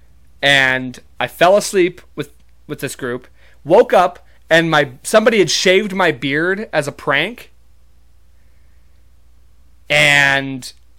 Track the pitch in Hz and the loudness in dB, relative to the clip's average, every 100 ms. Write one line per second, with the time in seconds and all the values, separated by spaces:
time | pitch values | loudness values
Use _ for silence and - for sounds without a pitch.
0 | - - - - 139 139 131 131 127 - | -20 -20 -20 -4 0 2 2 -2 -6 -14
1 | - - 123 - 170 202 - 202 175 - | -16 -8 -6 0 2 2 0 -2 -2 -4
2 | - - 143 - - - - 143 139 - | -18 -14 -14 -16 -20 -20 -16 -12 -10 -10
3 | 127 123 - - - - 135 196 247 214 | -10 -10 -12 -20 -20 -12 2 4 4 2
4 | 175 - - - - 160 165 151 135 123 | 0 -2 -20 -14 0 0 2 0 -2 -6
5 | - 220 226 226 160 - 185 190 214 190 | 0 2 4 2 0 0 2 2 0 -2
6 | 175 127 143 147 175 196 - 156 143 - | -2 -2 -4 -4 -4 -6 -6 -6 -6 -6
7 | - 139 185 240 - - - - - - | -4 -2 -2 -8 -20 -20 -20 -20 -20 -20
8 | - - - - - - - - - - | -20 -20 -20 -20 -20 -20 -20 -20 -20 -20
9 | - - - - - - - - - 147 | -20 -20 -20 -20 -20 -20 -20 -16 -4 0
10 | 147 143 139 139 135 131 - - - | 2 4 2 0 -4 -10 -14 -20 -20